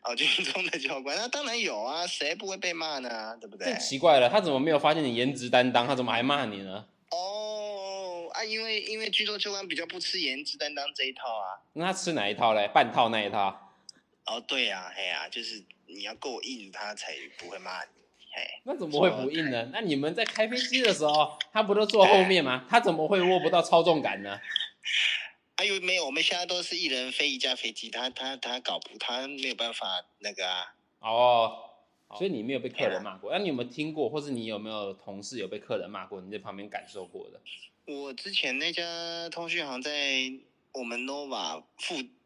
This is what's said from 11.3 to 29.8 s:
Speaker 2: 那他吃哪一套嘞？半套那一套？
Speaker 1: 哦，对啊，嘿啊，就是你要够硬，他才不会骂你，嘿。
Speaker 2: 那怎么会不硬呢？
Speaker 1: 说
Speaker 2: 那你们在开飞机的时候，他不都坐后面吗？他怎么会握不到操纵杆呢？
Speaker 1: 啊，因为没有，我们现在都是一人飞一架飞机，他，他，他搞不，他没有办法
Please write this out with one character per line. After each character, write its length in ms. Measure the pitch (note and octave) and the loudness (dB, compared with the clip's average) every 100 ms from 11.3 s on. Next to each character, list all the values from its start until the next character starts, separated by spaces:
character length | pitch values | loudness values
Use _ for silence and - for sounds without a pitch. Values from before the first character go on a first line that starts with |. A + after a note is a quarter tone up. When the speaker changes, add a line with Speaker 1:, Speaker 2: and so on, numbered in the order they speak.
| A2+ G2 G2 _ | -4 -6 -8 _
Speaker 2:
那 120 | - F3 | -4 -2
他 80 | |
吃 200 | F#3+ - | -2 -2
哪 140 | D#3 G2+ | 0 0
一 60 | |
套 220 | G#2+ A#2 G#2+ | 2 2 4
嘞？ 120 | G2+ | 4
半 180 | - B2 | 4 4
套 180 | D3 A#2+ | 4 4
那 120 | A2+ | 4
一 80 | G2+ | 0
套？ 460 | G#2+ G2 F#2+ - _ _ - _ _ - | 0 0 -2 -16 _ _ -20 _ _ -8
Speaker 1:
哦， 160 | A2+ | -8
对 280 | - C3+ A#2 | -4 -2 0
啊， 220 | F#2+ F2+ F2+ | -2 -8 -8
嘿 120 | F#2+ | -4
啊， 180 | E2 E2 | -4 -6
就 160 | A2+ | -10
是 200 | A2+ A2 F#2+ _ _ | -12 -12 -18 _ _
你 160 | G2 | -14
要 120 | G2+ A2 | -12 -10
够 260 | C#3+ A#2+ | -8 -8
硬， 280 | C3 B2+ G2 | -8 -10 -12
他 240 | F#2 G#2 G#2 | -10 -10 -8
才 180 | - D#2+ - - | -10 -10 -14 -16
不 120 | F2 | -14
会 80 | F#2+ | -12
骂 240 | F#2 F#2 | -8 -8
你， 60 | E2 _ _ _ - | -10 _ _ _ -14
嘿。 100 | - - - | -8 -8 -10
Speaker 2:
那 140 | A#3+ C#4+ | -8 -6
怎 100 | E3+ | 0
么 140 | D3 | 6
会 80 | F3+ | 6
不 200 | C#3+ C3 | 4 -2
硬 200 | D#3 D#3 | -2 0
呢？ 120 | A#2+ | -2
Speaker 1:
说 60 | A#2 | -2
Speaker 2:
那 80 | G3 | -4
你 140 | G#3+ C#3+ | 0 2
们 200 | D3 E3+ | 0 0
在 80 | |
开 240 | A3 - A3 | -2 0 0
飞 80 | B3 | 0
机 260 | B3 B3+ | -2 2
的 120 | A#3+ | 4
时 100 | E3+ | 4
候， 340 | D3+ D3+ D3 - - | 4 4 2 0 -4
他 100 | A3 | 0
不 140 | G#3+ G3+ | 4 4
都 100 | G#3+ | 4
坐 200 | G#3+ F#3+ | 8 10
后 180 | G3 | 10
面 200 | F#3 F#3 | 8 6
吗？ 220 | C#3 B2+ - | 4 0 4
他 100 | A#3+ | 6
怎 140 | G3+ | 6
么 140 | E3 D#3 | 2 4
会 140 | G3 | 4
握 180 | F3+ F#3 | 6 4
不 100 | D#3 | 6
到 120 | F3 | 4
操 220 | E3 E3+ | 8 8
纵 180 | E3 D#3+ | 8 4
杆 220 | A#2+ G2 | 2 -2
呢？ 160 | G2+ G2+ - - - _ - - - - - - _ - | -6 -8 -4 -4 -4 _ -4 0 2 0 -6 -14 _ -2
Speaker 1:
啊， 100 | G3+ | 0
因 80 | |
为 60 | G3 | 0
没 160 | F#3 F#3 | 0 0
有， 100 | D3+ | 0
我 60 | |
们 100 | C#3+ | 0
现 140 | D#3 D#3 | 0 0
在 80 | F3 | -2
都 180 | F3+ | -4
是 140 | E3+ E3+ | -4 -4
一 80 | E3 | -2
人 260 | C3 C3 | -2 -2
飞 160 | B2+ D3 | 0 0
一 100 | C3 | 0
架 160 | C3 B2 | -2 -2
飞 160 | A#2 | -4
机， 180 | A2+ A#2 | -8 -10
他， 200 | A2+ B2+ | -6 -6
他， 260 | B2 C3 C3+ | -6 -8 -6
他 220 | A#2+ B2 | -6 -6
搞 200 | B2 F2 | -6 -6
不， 180 | - A2 | -8 -10
他 280 | - B2 C3+ | -6 -6 -6
没 220 | C#3+ C3 | -6 -6
有 60 | A#2+ | -4
办 180 | A#2 | -6
法 320 | A2+ | -4